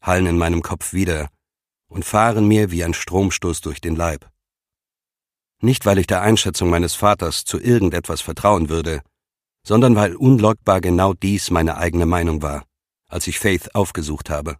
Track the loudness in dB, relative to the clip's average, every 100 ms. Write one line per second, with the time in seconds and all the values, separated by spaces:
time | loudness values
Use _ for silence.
0 | 0 0 2 2 2 -2 -4 -8 -6 -4
1 | -2 -2 -6 _ _ _ _ _ _ -10
2 | -2 2 2 4 4 4 2 -2 -4 -4
3 | -4 0 0 -2 -4 -6 -8 -8 -6 -4
4 | -4 -6 -14 _ _ _ _ _ _ _
5 | _ _ _ _ _ _ 0 2 2 2
6 | 2 0 2 2 0 -2 0 2 0 0
7 | 2 2 -2 -6 -6 -6 2 2 2 -2
8 | -6 -8 -8 -2 2 2 2 -2 -4 -6
9 | -10 _ _ _ _ _ 0 4 6 4
10 | 2 2 4 6 4 2 0 0 2 2
11 | 2 0 -2 -2 0 0 0 -2 -2 0
12 | 0 0 0 -2 -4 -8 -12 _ _ _
13 | _ -10 -8 -2 0 -2 -2 -4 -2 -4
14 | -6 -8 -6 -6 -6 -10